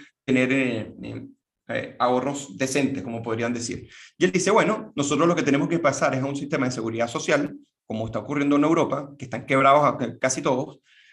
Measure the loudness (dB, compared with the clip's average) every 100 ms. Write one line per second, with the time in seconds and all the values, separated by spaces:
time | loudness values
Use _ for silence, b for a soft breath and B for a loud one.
0 | B _ 0 2 2 2 0 -4 -6 -12
1 | -14 -12 -16 -20 _ _ -8 -8 -8 -2
2 | 0 2 0 -6 -10 -4 -2 0 0 -2
3 | -6 -8 -6 -4 -2 -4 -6 -8 B B
4 | B _ 2 2 4 4 4 0 -4 -4
5 | -2 2 2 2 2 2 2 2 0 2
6 | 0 0 -4 -6 -4 -2 -2 -4 -6 -2
7 | -4 -2 0 2 0 -8 -20 _ _ -6
8 | -4 -6 -4 -2 2 4 4 4 2 -2
9 | -8 -14 -10 -10 0 4 6 6 4 2
10 | -4 -2 -2 0 0 0 -2 -12 b b
11 | b